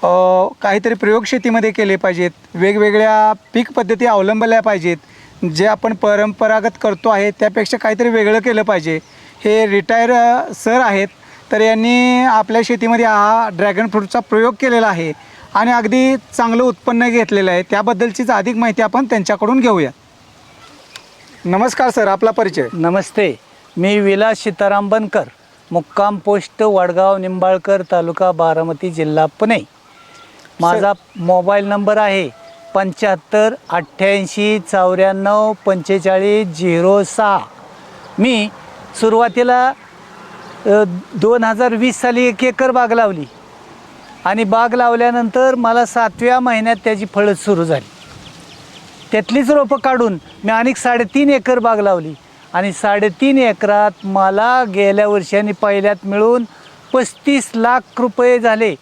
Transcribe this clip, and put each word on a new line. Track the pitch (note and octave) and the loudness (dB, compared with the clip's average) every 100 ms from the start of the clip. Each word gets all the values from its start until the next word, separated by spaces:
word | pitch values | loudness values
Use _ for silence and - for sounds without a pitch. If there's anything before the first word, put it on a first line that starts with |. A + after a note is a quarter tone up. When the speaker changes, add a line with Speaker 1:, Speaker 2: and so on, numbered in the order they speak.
Speaker 1:
अ, | F3 F3+ F#3 F#3 G3 B3+ | 2 2 4 2 0 -2
काहीतरी | G#3 G3+ G#3 | -2 -2 -2
प्रयोग | A3+ G#3 A3 | -2 0 0
शेतीमध्ये | G#3 B3+ B3 A3+ A3 | 0 -2 0 0 -2
केले | G#3 G#3 F#3+ | -2 -2 0
पाहिजेत, | F#3+ F3 F3 - - | 0 -2 -4 -4 -16
वेगवेगळ्या | E3+ F#3+ G#3 G#3 G#3 A3 G#3+ G#3+ G#3+ _ | -2 0 2 2 2 2 4 2 0 _
पीक | A3+ A#3 | -4 -2
पद्धती | - G3+ G#3+ A#3+ | -4 -2 0 2
अवलंबल्या | G#3 F#3+ A3 A#3 A3+ | 2 0 0 2 2
पाहिजेत. | A3 G3+ E3 E3 - - - - F3+ | 2 -2 -2 -6 -8 -20 -20 -8 -6
जे | D#3 G3+ | 0 0
आपण | G#3 A3+ | 0 -2
परंपरागत | G#3+ G#3+ G#3 G#3+ G3 A3 A3 A3 - | -2 0 0 -2 -2 0 0 -2 -4
करतो | A3 F#3+ A3+ | -4 -2 0
आहे | G#3 G#3 | 0 0
त्यापेक्षा | - G#3+ G3+ G#3 A#3+ | -2 -2 -2 -4 -2
काहीतरी | A3 G#3+ A#3+ | -2 -2 0
वेगळं | A3+ G#3 A3 | 2 2 0
केलं | A3 A3 | 0 -2
पाहिजे. | G#3+ G3 D#3+ D#3+ - - - - G#3+ | 0 -2 -2 -6 -8 -20 -20 -6 0
हे | G#3+ A3 | 2 2
रिटायर, | G3+ - A3+ A#3 | 0 0 0 2
अ, | B3 A#3 B3 - | 2 2 0 -2
सर | G#3 - A#3+ | -6 -2 0
आहेत, | B3 G3 G3 - - - - | 0 0 -4 -8 -20 -20 -6
तर | G#3+ | 0
यांनी | A3 A3 A3+ B3 B3 B3 | 2 2 2 2 2 2
आपल्या | B3+ A3 G3+ A3+ A3+ | 2 0 0 -2 0
शेतीमध्ये | A#3+ A3+ A#3 A3+ | -2 0 2 2
हा | G#3+ G#3 A3+ A3+ | 2 2 2 0
ड्रॅगन | F3 G3+ F#3+ A3+ | -2 -2 0 -2
फ्रूटचा | G#3+ G3 A#3+ | -2 -2 -4
प्रयोग | - G#3+ A#3 A3 | -2 0 0 0
केलेला | C4+ A#3+ A3+ | 0 2 0
आहे | F3 E3 D3 - - - | -2 -6 -8 -14 -20 -6
आणि | - A3+ | -2 0
अगदी | A#3+ A3 B3+ C4 C4+ - - | 0 0 2 2 0 -6 -4
चांगलं | A#3 A#3 | -2 2
उत्पन्न | B3 G#3+ - A#3 A#3+ | 0 -2 -4 0 0
घेतलेलं | A#3 A3 G3+ F#3 | 0 0 0 0
आहे. | F3 | 0
त्याबद्दलचीच | F#3 G3+ G3 F3+ A#3 G3 B3 | -2 -2 -2 -2 -2 -4 -2
अधिक | A3 G3 A3 | 0 0 -2
माहिती | A#3 G#3 | -2 0
आपण | A3 A3+ C4 | 0 0 -2
त्यांच्याकडून | A3+ F#3 G3+ G#3+ C4 | -2 -2 -2 0 2
घेऊया. | A#3+ G3+ C#3 - _ _ - - - - - - - - - - - - F3 | 2 2 -2 -6 _ _ -20 -20 -20 -20 -20 -20 -20 -20 -20 -20 -20 -12 -4
नमस्कार | F#3 A#3+ - B3+ | 0 0 0 -2
सर, | A#3+ G#3 | 0 0
आपला | G3 A3 | 2 0
परिचय. | A3 G#3+ D#3+ B2+ | 0 -2 -2 -6
Speaker 2:
नमस्ते, | F3 E3 F#3 F#3+ - G3 A#2 _ - - - | -2 -2 -2 -2 -2 -2 -4 _ -20 -16 -4
मी | F#3 G#3 | 0 0
विलास | G3 G3 A3 A3 | 0 2 0 -2
सीताराम | A3 F3 G3+ G3+ G3+ | -6 -2 0 0 0
बनकर, | A3 G#3+ G#3+ D3+ - _ _ _ | -2 -2 -4 -6 -12 _ _ _
मुक्काम | E3+ D#3+ - G3+ G3+ | -6 -6 -2 -2 -2
पोस्ट | - G3+ - _ | -2 -2 -4 _
वडगाव | A3 G3 F3+ F3 F#3+ G3 | 0 2 0 2 2 0
निंबाळकर, | F#3 F#3 F#3 F#3+ F#3 G3 F#3 | -2 -2 0 0 0 -2 0
तालुका | F3+ E3+ E3+ F#3 | -2 -2 -2 -2
बारामती, | E3 E3 D#3+ E3 D#3 F#3 | 0 0 0 -2 -6 -8
जिल्हा | E3 D#3 D3+ D#3 | -6 -4 0 -2
पुणे. | - G#3+ A3+ - _ _ - - - - - - - | -2 -2 -2 -4 _ _ -20 -20 -20 -20 -20 -20 -4
माझा | E3+ G#3+ G3+ | 0 2 0
Speaker 1:
सर. | G3 _ - | -2 _ -10
Speaker 2:
मोबाईल | F3 F3+ F3+ G3+ G3+ | 0 0 2 0 0
नंबर | G3+ G3+ G#3+ | -2 0 0
आहे | G#3 G3 D#3+ - - - - | 2 0 -4 -8 -20 -20 -6
पंच्याहत्तर | F#3+ G3 - G#3+ F#3 - G#3+ G#3+ B3 - | -4 -4 -2 -2 -2 -2 0 0 -2 -6
अठ्ठ्याऐंशी | E3+ D#3+ - F#3+ G3+ F#3+ - G#3 G#3+ | -6 -6 -2 0 0 -2 -2 0 -2
चौऱ्याण्णव | - G3 F#3 F#3 F#3+ F#3+ G3 G#3 G#3+ G#3 - | -2 0 2 2 0 0 0 0 0 -2 -2
पंचेचाळीस | F#3+ D#3 G3 F3+ F#3+ G3 G#3 G#3 | -2 -2 -2 0 0 2 0 -2
झिरो | D#3 F3+ E3+ F3+ G3+ | -4 -2 2 2 2
सहा. | F#3+ - G#3+ G3 - - - - - - - - | 0 -2 0 0 -4 -18 -20 -20 -20 -20 -16 -2
मी | A3+ A#3+ G#3 - - - - - | 0 0 -2 -8 -20 -20 -20 -2
सुरुवातीला, | A3+ A3 A#3 F#3 B3 B3 B3+ - - - - - - - - - - | 0 2 0 0 0 2 0 -2 -14 -20 -20 -20 -20 -20 -20 -10 0
अ, | G#3 G#3 F3 - A#3 | 2 2 -4 -10 -2
दोन | G#3 A#3+ | 0 2
हजार | A3+ A3 B3 A3 | 0 0 0 0
वीस | B3 A3+ | -2 0
साली | B3+ B3 | -2 0
एक | B3 G#3+ | 0 0
एकर | B3+ A#3 C4 | -2 0 0
बाग | B3 A#3+ | 2 2
लावली | A#3 A3 F3+ C#3+ - - - - - - - - - F3+ | 2 0 -2 -10 -14 -20 -20 -20 -20 -20 -20 -20 -8 -4
आणि | G#3 | -2
बाग | A3 A3 A#3+ | 0 0 0
लावल्यानंतर | B3 A#3+ A#3 A#3+ A#3+ A#3 B3+ C4 C4 | 0 0 2 2 0 -2 2 2 2
मला | A#3 A#3 A#3+ | 0 0 0
सातव्या | - A3+ - A#3+ B3+ | 0 -2 -2 0 2
महिन्यात | B3+ A3+ A3 A3+ | 0 0 0 -2
त्याची | A#3 A3 G#3 | -2 -4 -4
फळं | G3 G#3 | -2 0
सुरू | G3 - F#3+ E3 | 0 0 -2 0
झाली. | D3 A#2 - - - - - - - - - - - - | -2 -4 -20 -20 -20 -20 -20 -20 -20 -20 -20 -20 -20 -4
त्यातलीच | G#3+ G#3 A#3+ B3+ | -4 0 0 2
रोपं | D4 C4+ C4+ | 2 2 0
काढून | C4 B3+ A#3 F3+ - - | 0 0 0 -2 -10 -10
मी | G3+ | -2
अनेक | A3 A#3+ B3 | 0 0 -2
साडेतीन | B3 A#3+ A3+ C#4 C#4+ | -2 0 0 0 2
एकर | C#4 A3+ B3 | 2 2 0
बाग | A3+ A3 | 2 0
लावली | G#3 F3+ D#3 C#3+ - - - | 2 0 -4 -12 -20 -20 -8
आणि | E3+ G3 | -4 -4
साडेतीन | F3+ G#3+ G3+ G#3 E3+ C4+ C4+ | -2 -2 0 0 0 2 2
एकरात | B3 G3+ G#3 G#3 G#3 - | 2 0 0 2 2 -2
मला | G3+ G3 F#3+ G3 A3+ B3+ | -4 0 2 2 0 0
गेल्या | B3 F#3+ G3+ G3 G#3 | 0 0 2 2 2
वर्षी | G#3 F3 G3+ | 0 0 -2
आणि | G#3 | -2
पहिल्यात | G3+ G#3 G3+ G3 G3+ | -2 0 0 0 -2
मिळून | G3 G3+ A3 B3 A3+ - - - - | -4 0 2 2 -2 -12 -20 -20 -4
पस्तीस | C4 A#3+ - - C#4 - A3+ | -2 -2 -4 -2 -2 -2 -2
लाख | A#3 B3 - - | 0 0 -2 -4
रुपये | B3 G#3 B3 B3 | -4 0 2 2
झाले | A#3 A3 A3 C#3+ | 2 0 0 -4